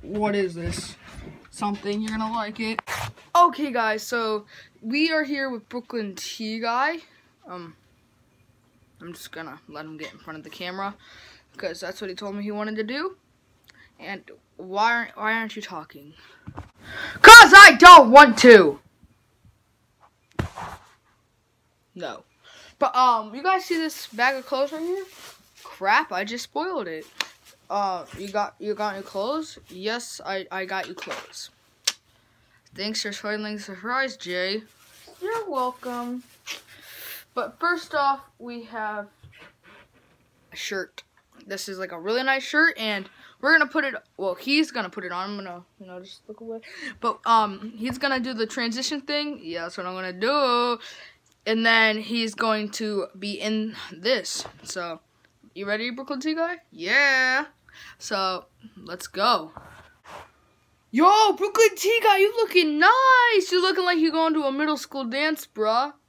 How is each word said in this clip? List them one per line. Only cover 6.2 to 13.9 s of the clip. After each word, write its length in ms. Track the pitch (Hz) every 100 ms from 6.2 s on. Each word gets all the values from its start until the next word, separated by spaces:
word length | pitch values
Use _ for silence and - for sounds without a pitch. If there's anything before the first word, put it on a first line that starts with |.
| - - 220 220
Guy. 380 | 233 240 285 330 - _ _ _ -
Um, 300 | 180 170 160 _ _ _ _ _ _ _ _ _ _ _ _
I'm 140 | 165
just 180 | 170 -
gonna 300 | - 160 143 _
let 160 | 147 156
him 100 | 156
get 160 | 156
in 80 | -
front 180 | - 156
of 60 |
the 60 | 151
camera, 460 | - 180 185 196 202 - - - - _ -
'cause 240 | 190 170
that's 220 | - 185
what 80 | 196
he 60 | 180
told 180 | 208 202
me 80 |
he 80 | 208
wanted 240 | 208 214 220
to 80 |
do. 320 | 214 269 359 381 _ _ _ _ _ _ -